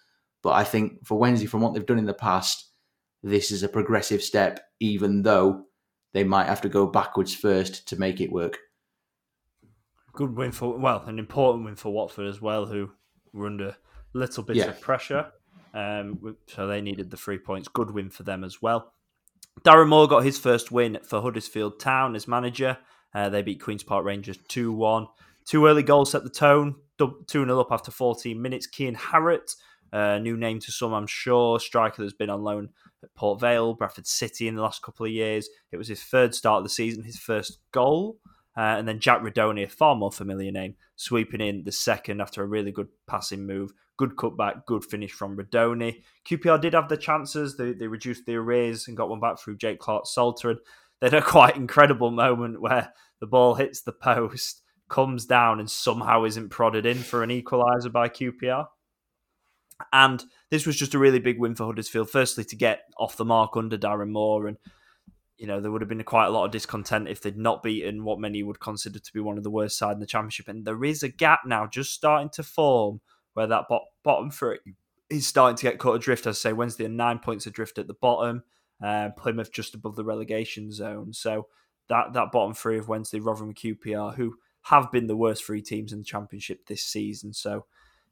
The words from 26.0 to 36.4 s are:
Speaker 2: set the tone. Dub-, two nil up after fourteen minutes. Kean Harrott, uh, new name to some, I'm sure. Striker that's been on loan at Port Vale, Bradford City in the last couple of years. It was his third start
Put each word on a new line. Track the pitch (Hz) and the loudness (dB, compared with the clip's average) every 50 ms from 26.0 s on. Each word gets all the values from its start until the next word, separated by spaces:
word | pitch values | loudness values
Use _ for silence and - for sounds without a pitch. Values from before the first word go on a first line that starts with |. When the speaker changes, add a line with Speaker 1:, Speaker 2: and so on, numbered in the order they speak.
| 139 139 | 6 4
Speaker 2:
set | - 143 - | 0 -4 -6
the | 123 | -8
tone. | - - 151 147 143 147 147 143 139 - _ _ _ - | -2 4 6 6 6 6 4 0 -4 -8 _ _ _ -2
Dub-, | 151 127 139 - - | -2 -2 -2 -6 -8
two | - - 147 139 | -4 -2 0 2
nil | 123 127 131 | 2 2 2
up | 120 - | 2 2
after | 123 110 - - | 0 -4 -4 -6
fourteen | - - 131 120 117 113 - 123 113 113 120 | -6 -2 -2 -2 -2 -2 -6 -8 -8 -6 -6
minutes. | 127 127 123 - | -6 -6 -8 -10
Kean | - - - 139 127 117 | -10 -8 -6 -6 -6 -6
Harrott, | - - - - 160 160 170 170 - - - - - _ _ _ _ _ _ - | -6 -2 0 2 2 4 2 2 0 -2 -6 -14 -16 _ _ _ _ _ _ -2
uh, | 104 104 104 104 104 | 0 0 2 0 0
new | 110 117 117 | -2 -4 -4
name | 113 117 113 110 110 | -4 -4 -4 -4 -6
to | - - - | -8 -10 -8
some, | - 123 113 110 | -6 -4 -2 -2
I'm | 107 104 | -4 -4
sure. | 104 - - - 127 123 123 120 117 113 110 | -6 -8 -6 0 2 4 4 4 4 2 0
Striker | - - - 117 113 107 - - 107 | -2 0 0 2 2 2 0 -4 -8
that's | 101 101 | -8 -6
been | - 107 104 | -4 -4 -4
on | 101 101 104 | -4 -4 -4
loan | 107 104 104 101 - _ _ _ _ _ _ - | -4 -4 -6 -8 -10 _ _ _ _ _ _ -20
at | - _ | -20 _
Port | - 113 104 98 104 | -2 0 0 0 2
Vale, | 123 120 120 117 113 117 117 | 2 2 2 2 2 0 -2
Bradford | 113 107 98 - - 87 | -2 -4 -6 -6 -8 -8
City | - - - 123 113 - - 117 113 | -6 -4 -4 -4 -6 -6 -6 -6 -4
in | 110 | -4
the | 110 110 | -4 -4
last | 110 - - - | -4 -4 -8 -12
couple | - - - 113 | -16 -12 -8 -8
of | 110 113 | -6 -4
years. | 110 110 110 107 107 107 - - _ _ _ | -2 -2 -2 -2 -4 -4 -8 -12 _ _ _
It | - | -12
was | 87 110 113 | -12 -10 -10
his | 107 - - | -12 -14 -6
third | - - 131 127 117 - | 0 4 4 4 4 2
start | - | 0